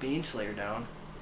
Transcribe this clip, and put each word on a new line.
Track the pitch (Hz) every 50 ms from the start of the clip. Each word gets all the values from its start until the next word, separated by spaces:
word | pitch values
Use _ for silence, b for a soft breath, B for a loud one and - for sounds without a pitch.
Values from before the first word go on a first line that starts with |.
Baneslayer | 131 135 143 170 160 - - 113 104 104 104
down. | 101 101 101 107 117 117 - - - - - - -